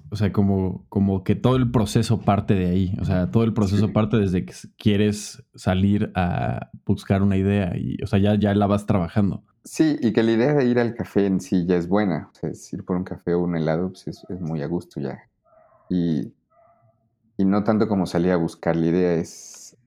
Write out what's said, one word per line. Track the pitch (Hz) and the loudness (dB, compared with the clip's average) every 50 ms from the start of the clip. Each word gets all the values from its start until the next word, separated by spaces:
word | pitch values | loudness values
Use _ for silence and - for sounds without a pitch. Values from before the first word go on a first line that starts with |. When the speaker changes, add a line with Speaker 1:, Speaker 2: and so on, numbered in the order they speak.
| - - | -14 -12
Speaker 1:
o | 110 | -4
sea, | 101 107 92 - | -2 -2 0 2
como, | 107 101 98 98 95 92 92 90 - - _ | 2 2 2 2 2 0 -2 -4 -6 -10 _
como | - 101 98 98 98 95 - | -2 0 2 2 0 0 0
que | - 101 | 0 -2
todo | - - 123 127 | 2 2 2 2
el | 131 127 117 | 2 0 2
proceso | 120 120 107 104 - 117 107 - 117 92 - | 2 0 0 2 0 0 0 2 0 0 2
parte | - 101 98 95 - 107 | 2 0 0 2 0 0
de | 95 90 | 2 2
ahí, | 90 90 95 95 90 101 - | 2 2 0 0 0 -2 -2
o | 87 | -2
sea, | 92 92 90 90 90 | 0 0 0 0 0
todo | - 113 113 | 2 2 2
el | 113 101 | 2 2
proceso | 110 104 92 101 98 107 | 0 0 2 2 2 0
Speaker 2:
Sí. | 101 90 | 2 2
Speaker 1:
parte | 110 107 104 123 | 0 0 2 2
desde | 113 101 95 90 90 - | 0 2 2 0 -2 -2
que | - | -4
s-, | - - - - - | -12 -18 -20 -20 -20
quieres | _ - 107 101 98 107 104 104 104 - - - - - _ _ | _ 0 2 2 4 2 2 0 -2 -6 -12 -14 -18 -20 _ _
salir | - - 107 95 95 98 98 101 104 107 - - | -6 -2 -2 0 2 2 2 2 2 0 -2 -2
a | 92 90 87 92 - - 58 60 - - - - - - | -2 0 0 0 -2 -2 -2 -4 -6 -8 -12 -16 -12 -4
buscar | - 101 95 - - 101 95 98 | -2 -2 -2 0 0 2 2 4
una | 101 95 | 2 2
idea | 95 95 98 101 101 98 85 82 | 2 2 2 2 2 0 -2 -2
y, | - - - - - - | -4 -4 -6 -6 -6 -4
o | - | 0
sea, | - 98 | 0 2
ya, | 98 104 107 | 4 4 4
ya | 104 107 101 101 | 4 2 2 4
la | 104 104 | 2 2
vas | 98 101 101 104 | 2 2 0 0
trabajando. | - 107 98 85 85 - 110 101 92 - - - _ _ _ _ | 0 0 0 0 -2 -2 0 0 0 -2 -6 -10 _ _ _ _
Speaker 2:
Sí, | - - - 160 156 147 147 | -16 -2 0 2 2 2 0
y | 131 113 98 | 0 0 2
que | 117 113 | 2 2
la | 113 113 | 2 2
idea | 113 120 147 151 | 2 2 2 2
de | 147 127 | 2 2
ir | 123 120 123 | 2 2 2
al | 117 113 113 | 0 0 -2
café | - 95 - - 104 98 | -6 -8 -2 0 0 2
en | 98 95 90 | 2 2 0
sí | - - 98 92 85 | 0 0 0 0 2
ya | 90 90 | 2 0
es | 87 85 | 0 0
buena, | 87 92 104 107 95 82 73 73 - _ | 0 0 0 0 0 -2 -4 -6 -10 _
o | |
sea, | _ - 76 | _ -10 -10
es | - - - - - | -10 -10 -12 -14 -12
ir | 95 98 | -12 -6
por | - 92 | -4 -4
un | 90 92 | -4 -4
café | - 90 - - 90 85 | -6 -10 -8 -4 -2 0
o | 87 87 | 0 0
un | 87 85 | -2 -2
helado, | 82 78 78 80 82 92 92 | -2 -2 0 0 -2 -2 -4
pues, | 92 - - 78 | -6 -10 -12 -14
es, | - - - - | -14 -14 -14 -14
es | 95 90 | -12 -10
muy | 87 78 80 76 71 | -8 -6 -6 -6 -6
a | |
gusto | 76 85 85 - - - 78 | -6 -6 -6 -8 -8 -10 -8
ya. | 69 67 - - - _ _ _ _ _ _ - _ _ _ _ _ _ | -8 -8 -10 -12 -16 _ _ _ _ _ _ -20 _ _ _ _ _ _
Y, | 92 90 85 85 80 69 - - - _ _ _ _ _ _ _ _ _ _ _ _ _ _ _ _ _ _ _ _ | -4 -2 -2 -2 -2 -4 -4 -8 -12 _ _ _ _ _ _ _ _ _ _ _ _ _ _ _ _ _ _ _ _
y | - 98 | -2 0
no | 95 101 107 101 | 2 2 2 2
tanto | 113 110 104 - | 2 2 2 2
como | - 104 95 90 | 0 0 -2 -2
salir | - - 87 87 92 90 | -2 -2 0 0 2 0
a | |
buscar | 85 82 80 - - - 85 82 | 0 0 -4 -6 -6 -4 -2 -2
la | 82 82 | 0 0
idea, | 82 82 92 90 90 85 | 0 2 2 2 2 0
es, | 80 87 - - - - - - - - - - _ _ | -2 -4 -6 -10 -18 -20 -20 -20 -20 -20 -20 -20 _ _